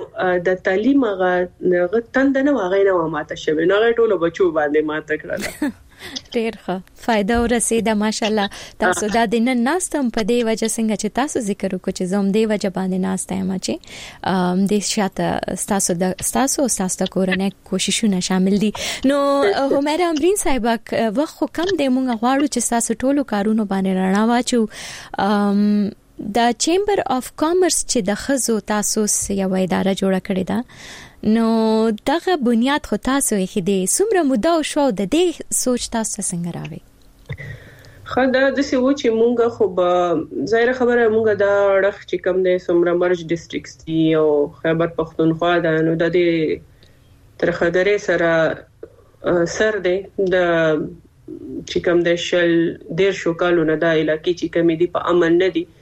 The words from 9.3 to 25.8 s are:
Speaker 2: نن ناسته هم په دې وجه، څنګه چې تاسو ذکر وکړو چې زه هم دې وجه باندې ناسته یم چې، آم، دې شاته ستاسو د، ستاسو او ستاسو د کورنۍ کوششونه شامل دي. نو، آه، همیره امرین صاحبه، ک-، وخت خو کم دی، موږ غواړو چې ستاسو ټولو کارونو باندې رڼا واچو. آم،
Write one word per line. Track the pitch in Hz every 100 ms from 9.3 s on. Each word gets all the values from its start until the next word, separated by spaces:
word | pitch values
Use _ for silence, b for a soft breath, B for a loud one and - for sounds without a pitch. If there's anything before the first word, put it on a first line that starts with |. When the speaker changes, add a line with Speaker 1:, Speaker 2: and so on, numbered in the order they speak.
Speaker 2:
نن | 233 233 247
ناسته | 240 349 - 302
هم | 247
په | 226
دې | 214 240
وجه، | 226 220 220
څنګه | - 220 214
چې | 214
تاسو | - 285 302
ذکر | 202 208 190
وکړو | 190 -
چې | -
زه | 185 202
هم | 196
دې | 202 220
وجه | 208 202
باندې | 185 185 185
ناسته | 185 185 -
یم | 190 185 190
چې، | - 320 B B B B
آم، | - 190 180 180 196
دې | 208
شاته | 190 - 196 - 170 - -
ستاسو | 185 - 202 -
د، | 170 185 185
ستاسو | - 233 269 -
او | 254
ستاسو | - 185 -
د | 190
کورنۍ | 185 185 185 196 -
کوششونه | - 185 - - 220 180
شامل | - 185 185 196
دي. | 214 - B B
نو، | 262 285
آه، | 277 277 403 - 277 285
همیره | 294 311
امرین | 349 302 330 415
صاحبه، | - 254 226 226
ک-، | - - 226 208
وخت | 320 -
خو | 311
کم | - 359 349
دی، | 269
موږ | 254 262 226
غواړو | 240 269
چې | 294 247
ستاسو | - 233 -
ټولو | 226 254 285
کارونو | 269 208 202 220
باندې | 202 196 190 185
رڼا | 190 202 220
واچو. | 240 247 240 214 B B B B -
آم، | 196 208 202 202 208 208